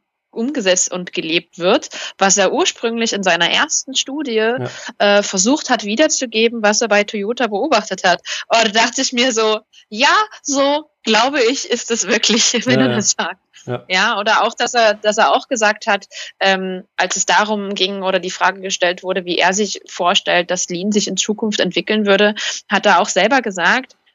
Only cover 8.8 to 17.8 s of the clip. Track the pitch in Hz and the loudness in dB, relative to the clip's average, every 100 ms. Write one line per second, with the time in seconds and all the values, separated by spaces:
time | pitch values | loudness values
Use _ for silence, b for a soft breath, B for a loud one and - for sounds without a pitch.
8.8 | 240 240 262 240 262 220 220 214 - b | 0 0 -2 0 0 2 0 0 -4 b
9.8 | _ 214 285 392 427 B - 277 277 294 | _ 0 2 2 0 B -6 0 0 0
10.8 | 302 _ - 214 247 294 226 269 - 240 | -4 _ 0 2 2 2 0 0 -2 -4
11.8 | - 226 180 220 - 226 - 233 160 143 | -2 -4 -2 0 2 2 0 0 0 2
12.8 | 262 220 190 - 175 190 _ B - 120 | 2 0 -2 -2 -6 -8 _ B -10 -10
13.8 | - 185 214 208 214 190 214 - 240 240 | -2 0 0 0 0 2 2 0 -2 2
14.8 | 220 208 214 208 165 247 - 240 208 214 | 2 2 0 2 4 2 0 0 0 0
15.8 | 226 202 - B B - 190 190 190 185 | -2 -2 -4 B B -2 0 0 -2 -8
16.8 | - - 185 - - 180 208 214 196 202 | -8 -4 -2 -2 2 2 2 0 -4 -2